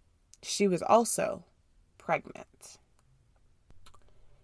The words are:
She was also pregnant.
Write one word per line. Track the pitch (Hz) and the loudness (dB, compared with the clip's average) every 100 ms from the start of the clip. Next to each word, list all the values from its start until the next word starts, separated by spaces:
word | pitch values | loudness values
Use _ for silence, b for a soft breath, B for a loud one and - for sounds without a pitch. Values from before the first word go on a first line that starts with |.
| _ _ _ - | _ _ _ -16
She | - - 202 | -6 2 2
was | 175 | 2
also | - 226 233 - - - - _ _ _ _ - | 4 4 4 0 -2 -4 -12 _ _ _ _ -12
pregnant. | - 160 - - - - - - _ _ _ _ _ _ _ _ - - - - - - - - | -4 -4 -4 -16 -18 -20 -20 -20 _ _ _ _ _ _ _ _ -20 -20 -20 -20 -20 -20 -20 -20